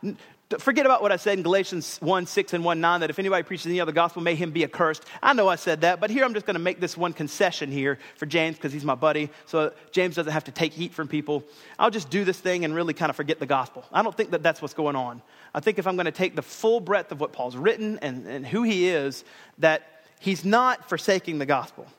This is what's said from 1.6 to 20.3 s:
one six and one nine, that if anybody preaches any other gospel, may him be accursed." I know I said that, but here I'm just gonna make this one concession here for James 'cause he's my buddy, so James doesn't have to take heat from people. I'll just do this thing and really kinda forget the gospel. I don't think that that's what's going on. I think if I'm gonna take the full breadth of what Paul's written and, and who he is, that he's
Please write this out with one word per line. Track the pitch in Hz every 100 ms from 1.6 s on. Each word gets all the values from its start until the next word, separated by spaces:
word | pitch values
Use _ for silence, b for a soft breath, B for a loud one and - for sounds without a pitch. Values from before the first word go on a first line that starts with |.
| 185 180 143 -
one | 156 185 180
six | - 190
and | 175
one | 170 165
nine, | 170 175
that | 160
if | 156
anybody | 190 190
preaches | 165 180 165
any | 180
other | 165
gospel, | 156 170 175
may | 170 160
him | 170
be | 151
accursed." | 151 - 170 151 - B
I | -
know | 269 190
I | 170
said | - 156
that, | 165 180
but | 214
here | 233
I'm | 262 214
just | 196
gonna | 180
make | 175 175
this | 175 -
one | 175
concession | 165 151 - 143 - 143
here | 139 139 139 B B
for | 156
James | 165 160 160
'cause | 147
he's | 143 143
my | 127
buddy, | 156 151 147 B B
so | 165 151 - B
James | - 180 165
doesn't | 156
have | 156 -
to |
take | 135 165
heat | - 175
from | - 151
people. | 151 147 147 - B B B
I'll | 233
just | 214 139
do | 170
this | 190 196
thing | 185 180 165
and | 156
really | 170
kinda | 151 160
forget | 139 160 156
the | 135
gospel. | 139 127 - -
I | 175
don't | 220 190
think | 214
that | 175
that's | 160 156
what's | 147 -
going | 151 135
on. | 123 120 - B B -
I |
think | 143 196
if | 185
I'm | 180
gonna | 170
take | 156 185 156
the |
full | 131 - 220 233
breadth | 175 202 -
of | 151
what | 147
Paul's | - 123 123
written | 170 220 214 214
and, | 143 127 98
and | 135 131
who | 202
he | 233 196 180
is, | 170 139 131 - B B B
that | 160 156 - - b b
he's | 196